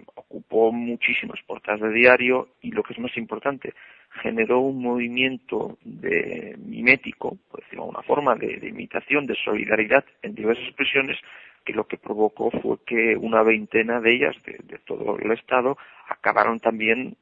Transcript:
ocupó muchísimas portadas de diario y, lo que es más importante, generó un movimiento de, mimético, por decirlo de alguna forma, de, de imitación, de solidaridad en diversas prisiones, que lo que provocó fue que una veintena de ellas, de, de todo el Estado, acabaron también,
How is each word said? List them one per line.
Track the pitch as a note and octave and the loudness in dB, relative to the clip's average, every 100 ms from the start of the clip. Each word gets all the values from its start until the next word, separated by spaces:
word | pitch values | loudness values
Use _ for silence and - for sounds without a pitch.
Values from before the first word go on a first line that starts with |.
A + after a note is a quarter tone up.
| - | -18
ocupó | - - - - A2 A2+ | -20 -16 -18 -2 4 4
muchísimas | A#2 A#2+ A#2 - - A2 - - | 2 -4 -2 -2 -2 -4 -12 -12
portadas | G#2 - G#2+ | -10 -4 -2
de | A2 | 0
diario | A2+ B2 B2+ B2 B2+ - _ | 6 8 8 4 0 -2 _
y, | A#2+ | -6
lo | G#2+ | -4
que | - | -4
es | - | -8
más | B2 A#2+ | -8 -8
importante, | A2 G#2+ C#3+ C3+ - - - - _ - | -8 -6 -4 -6 -10 -14 -20 -20 _ -8
generó | A2+ A2+ A2 B2 | -4 0 2 4
un | C3+ C3+ | 2 0
movimiento | B2 B2 A#2+ B2 C3 B2+ - G#2+ - - | -2 -2 -2 0 -2 -2 -6 -6 -6 -10
de, | A#2 - - E2+ - - - - | -18 -10 -2 -2 -2 -8 -12 -14
mimético, | G#2+ A2+ A#2+ C#3 - - - F#3+ _ | -12 0 2 2 0 -8 -8 -10 _
por | - | -18
decirlo | - - | -16 -12
de | - | -10
alguna | - | -10
forma, | - C#3 C#3 A2 | -2 0 2 0
de, | A2+ - | -2 -6
de | - | -10
imitación, | - - - - C#3+ C3 | -10 -8 -8 -2 -2 0
de | |
solidaridad | G#2+ - G#2+ G#2+ G#2+ A2 C3 - _ | -4 -2 -2 0 0 4 2 2 _
en | G#2+ A2 | -12 -4
diversas | G#2+ A#2+ - | -2 -2 -4
prisiones, | - C3+ C#3 C3+ B2+ - - - _ | -4 0 0 -2 -6 -12 -20 -20 _
que | - | -6
lo | G#2+ - | -4 -4
que | A2 | -8
provocó | - G#2+ G#2+ - A2+ | -6 0 0 2 -2
fue | - B2+ A#2 - | -2 -2 -4 -2
que | A#2 A2+ G#2+ | 2 2 2
una | A2+ A2 | 2 4
veintena | A2 A2 G#2 A2+ A2+ A#2+ | 6 4 2 0 0 2
de | A2+ | 4
ellas, | B2 D3+ - | 4 2 -2
de, | - - | -12 -18
de | - - | -18 -20
todo | - - - - | -12 -6 -4 -4
el | G#2+ | -2
Estado, | A2+ - B2+ B2+ C#3+ - - - | -4 0 2 2 -2 -10 -20 -12
acabaron | - A2 G#2+ A2 A2+ | -2 0 4 2 2
también, | A#2 A2+ A2 A#2 B2+ - | 0 0 0 0 -2 -12